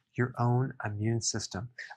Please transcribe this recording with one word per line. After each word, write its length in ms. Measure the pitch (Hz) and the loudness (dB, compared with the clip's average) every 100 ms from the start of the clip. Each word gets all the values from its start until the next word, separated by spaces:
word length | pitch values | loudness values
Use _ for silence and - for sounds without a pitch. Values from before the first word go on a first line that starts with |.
| _ - | _ 0
your 160 | 123 - | 0 2
own 360 | 120 123 131 - | 4 4 2 -2
immune 380 | 110 104 110 113 | -4 0 0 2
system. 480 | - 107 - 95 120 - - | 0 -2 -4 -6 -6 -12 -8